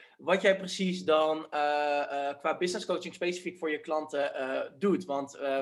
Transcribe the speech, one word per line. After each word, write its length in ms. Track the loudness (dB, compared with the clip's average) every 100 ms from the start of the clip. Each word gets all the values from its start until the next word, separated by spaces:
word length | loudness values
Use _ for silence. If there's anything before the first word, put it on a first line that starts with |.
| -20 -8
wat 240 | 0 4
jij 140 | 6 4
precies 480 | 0 -2 0 0
dan, 420 | 4 4 4 2 -2
eh, 800 | 0 2 2 2 0 0 -2 -4
eh, 100 | -2
qua 180 | -2 0
business 300 | 0 -2 -2
coaching 280 | -4 -4
specifiek 440 | -4 -4 -2 -6 -6
voor 120 | -4
je 100 | -4
klanten, 540 | -2 -2 -2 -2 -2
eh, 260 | -2 -4 -4 -6 -2
doet? 260 | 2 2
Want, 300 | 0 -4 -4 -6
eh, 40 |
we 60 | -2 0